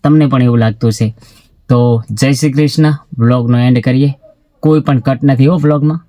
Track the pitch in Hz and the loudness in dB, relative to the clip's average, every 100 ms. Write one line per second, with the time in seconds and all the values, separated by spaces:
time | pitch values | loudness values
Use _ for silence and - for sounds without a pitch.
0 | 143 156 143 131 123 120 110 107 117 107 | 2 2 2 0 0 0 0 -2 -4 -2
1 | 110 - - _ _ _ _ 123 120 117 | -4 -6 -20 _ _ _ _ 0 2 0
2 | 110 107 135 139 151 135 151 - 151 147 | -4 -4 -2 0 -2 0 -2 2 0 -2
3 | _ - 117 123 120 123 123 123 113 127 | _ -2 0 0 0 0 2 0 0 0
4 | 143 139 _ _ _ _ 151 156 147 135 | -2 -4 _ _ _ _ 0 0 0 -2
5 | 123 127 143 127 135 175 147 147 151 165 | -2 -2 0 2 2 2 0 0 -2 -4